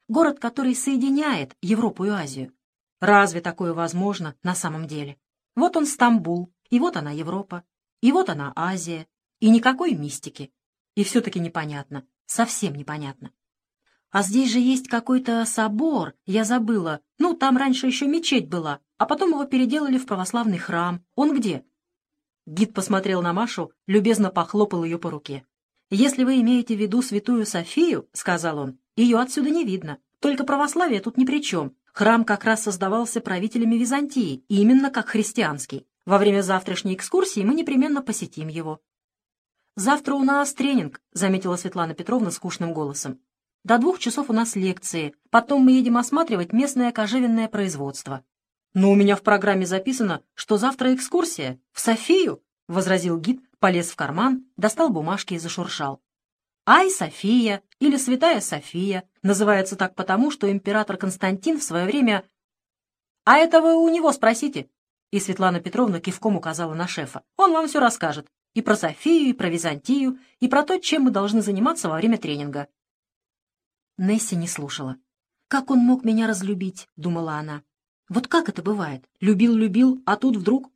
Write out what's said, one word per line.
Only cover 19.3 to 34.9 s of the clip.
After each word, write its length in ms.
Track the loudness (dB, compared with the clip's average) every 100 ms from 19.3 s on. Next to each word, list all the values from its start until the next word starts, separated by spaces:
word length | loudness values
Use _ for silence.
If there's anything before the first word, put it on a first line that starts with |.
| 0 0
переделали 520 | 0 2 0 0 -2
в 80 | -2
православный 520 | -6 -4 -2 -2 -2
храм. 440 | -2 -2 -2 -4 _ -2
Он 180 | 0
где?» 300 | 0 -2 -4 -8 _ _ _ _ _ _ _ -10
Гид 260 | -2 -2
посмотрел 480 | -2 -2 0 0 -2
на 100 | -2
Машу, 400 | -2 -4 -6 -10 _ 0
любезно 460 | 2 4 2 0
похлопал 520 | 0 -2 0 0 0
её 140 | -4 -6
по 140 | -8
руке. 340 | -10 -12 -14 -16 _ _ _ -4
«Если 320 | 2 2 2
вы 180 | 2 4
имеете 340 | 4 2 0 -2
в 40 |
виду 240 | 0 0
Святую 420 | -2 -2 -2 -2 -2
Софию, — 640 | -4 -4 0 2 0 -6
сказал 440 | -8 -4 -2 -2 -4
он, — 220 | -6 -10 _ 2
её 240 | 4 4
отсюда 320 | 0 -2 -2
не 120 | 0
видно. 360 | -2 -4 -6 -12 _ _
Только 240 | -2 -2
православие 560 | -2 0 0 0 0 -2
тут 180 | -2 0
ни 80 | 0
при 160 | 0
чём. 340 | -2 -4 -6 -10 _
Храм 320 | 0 4 4 2
как 200 | 0 0
раз 180 | 0
создавался 580 | -2 -4 -2 -2 -2 -6
правителями 540 | -4 -4 -2 0 0 2
Византии, 680 | 0 0 -2 -2 -2 -4 -2
именно 420 | 4 6 6
как 200 | 4